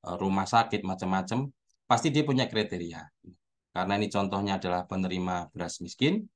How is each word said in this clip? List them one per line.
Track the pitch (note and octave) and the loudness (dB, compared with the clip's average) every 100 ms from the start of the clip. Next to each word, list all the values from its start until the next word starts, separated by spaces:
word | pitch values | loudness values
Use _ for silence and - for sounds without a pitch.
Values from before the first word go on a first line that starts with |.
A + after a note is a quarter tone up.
eh, | - F2 | -10 -2
rumah | F#2+ G2 | 0 2
sakit | F#2+ A#2 A2 G#2+ | 4 2 2 -2
macam-macam, | G2 F#2 F#2+ F#2+ F#2 A#2 C#3 - _ _ _ | -4 -4 -2 -2 0 -4 -4 -10 _ _ _
pasti | A#2 D#3+ | 2 4
dia | C#3+ D3 | 2 4
punya | C3 | 2
kriteria. | A#2+ A2 G#2+ F#2 E2+ E2 D#2+ _ - - _ _ _ | 2 0 0 -2 -6 -10 -16 _ -20 -20 _ _ _
Karena | F2+ F#2 G2+ | -4 0 2
ini | G2+ | 2
contohnya | G2+ G2 G2 G2+ F#2+ | 0 0 0 0 0
adalah | F#2+ F2+ | 0 -2
penerima | F2+ F#2+ F#2 F#2 F2+ F2+ F2 | -2 -2 -2 -2 -2 -2 -6
beras | - E2+ - | -8 -8 -8
miskin, | E2+ - C3+ G#3 A3 | -12 0 2 2 -2